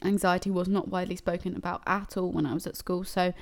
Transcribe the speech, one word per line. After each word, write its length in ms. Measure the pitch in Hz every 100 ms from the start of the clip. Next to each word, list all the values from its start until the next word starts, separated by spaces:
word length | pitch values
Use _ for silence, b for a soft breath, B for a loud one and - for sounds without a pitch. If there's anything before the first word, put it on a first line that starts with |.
anxiety 480 | 190 202 190 180 196
was 160 | 180 180
not 220 | 196 -
widely 260 | 180 180 180
spoken 400 | - 175 180 -
about 260 | 180 180 -
at 300 | 196 208 190
all 120 | 180
when 160 | 165 143
I 80 |
was 140 | 151 -
at 80 | -
school. 300 | - 180 185
So 280 | 190 180 180